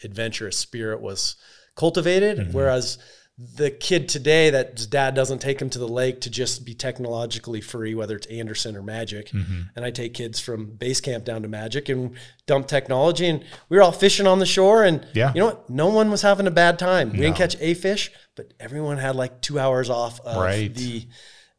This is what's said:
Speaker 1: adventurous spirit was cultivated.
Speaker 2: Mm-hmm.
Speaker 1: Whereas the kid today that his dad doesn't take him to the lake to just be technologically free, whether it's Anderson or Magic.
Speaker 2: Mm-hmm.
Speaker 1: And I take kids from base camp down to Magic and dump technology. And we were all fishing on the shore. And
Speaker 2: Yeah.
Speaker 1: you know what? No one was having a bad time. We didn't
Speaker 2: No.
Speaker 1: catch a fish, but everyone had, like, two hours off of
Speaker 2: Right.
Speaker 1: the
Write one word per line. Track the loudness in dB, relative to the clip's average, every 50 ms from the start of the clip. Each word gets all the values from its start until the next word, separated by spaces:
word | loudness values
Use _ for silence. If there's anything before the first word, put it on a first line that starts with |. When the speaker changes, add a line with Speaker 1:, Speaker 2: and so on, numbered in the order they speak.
| -16
Speaker 1:
adventurous | -12 -8 -6 -6 -6 -6 -8 -8 -6 -6 -6
spirit | -6 -6 -8 -8 -6 -6 -6 -6
was | -8 -8 -6 -4 -4 -6 -6 -10 _ -20 -20 _ _ _ _
cultivated. | 0 0 2 2 2 2 2 4 4 2 2 0 -2
Speaker 2:
Mm-hmm. | -4 -2
Speaker 1:
Whereas | 0 0 2 2 2 0 0 -4 -8 -10 -14 -20 -20 _ _ _ _ -20 -20 -16 -4
the | -2 -2 -2
kid | -2 -4 -2 0 0 0 0 -2
today | -4 0 2 4 6 6 6 6
that | 4 2 0 -2 -6 -10
his | -6 -2
dad | 0 0 0 2 2
doesn't | 0 0 0 -2 -4
take | -4 -4 -4 -4
him | -4 -6
to | -6 -6
the | -6 -4
lake | -2 -2 -2 -2 -2 -4
to | -8 -8
just | -6 -4 -4 -4 -4 -6 -10
be | -14 -12
technologically | -10 -8 -8 -8 -8 -8 -6 -6 -6 -6 -6 -8 -10 -8 -8 -10 -10
free, | -10 -10 -10 -8 -6 -6 -6
whether | -6 -6 -6 -8 -10
it's | -10 -12
Anderson | -12 -10 -10 -8 -8 -8 -8 -8 -10
or | -12 -12
Magic. | -10 -10 -8 -8 -8 -10 -12 -12 -8
Speaker 2:
Mm-hmm. | -6 -6 -4 -4 -6 -8 -8 -10 -10 -10
Speaker 1:
And | -8
I | -8
take | -8 -8 -8 -10 -10
kids | -10 -10 -8 -8 -8
from | -8 -8 -8 -8 -8 -12
base | -12 -8 -6 -4 -4 -4
camp | -4 -6 -8 -8 -8
down | -8 -8 -8 -8
to | -10
Magic | -10 -10 -10 -8 -8 -8 -6 -4
and | -4 -4 -6 -8 -10 -14 -20 -20 _ _ _ 0
dump | 0 0 0 0
technology. | -2 -2 -2 0 0 2 4 2 2 2 0 0
And | 0 -2 -4 -10 -18 -20 -6 _
we | 8 8
were | 8
all | 8 8
fishing | 6 4 4 4 6 6 6
on | 6 6
the | 4
shore. | 2 4 6 6 8 8 8 6
And | 6 4 2 -2 -4 0
Speaker 2:
Yeah. | 0 2 2 2
Speaker 1:
you | 2
know | 2
what? | 2 2 -2 -8 -8
No | -2 0 2 2
one | 4 4 4 2
was | 2 2
having | 4 4 4 4 2 2
a |
bad | 4 6 6 6 4 2
time. | 2 2 2 2 2 0
We | 0 0
didn't | 2 2
Speaker 2:
No. | 2 2
Speaker 1:
catch | 0 0 0 -2
a | -2 -2 -2
fish, | 0 0 0 0 -2 -4 -6 -10 -16 _ _ _
but | -20 -20 -18 _ -18
everyone | -16 -12 -8 -6 -6 -4 -4 -4
had, | -4 -4 -2
like, | -2 -4 -6 -6 -8
two | -8 -4 -2 0
hours | 0 2 2 2 0 0
off | -2 -2 -2 -4 -6 -10
of | -10 -6 -2 0 0
Speaker 2:
Right. | 0 0 0 -2 -4 -4
Speaker 1:
the | -6 -8 -8 -8 -8 -12 -14 -18 -20 -20 -20 -20 -20 _ _ _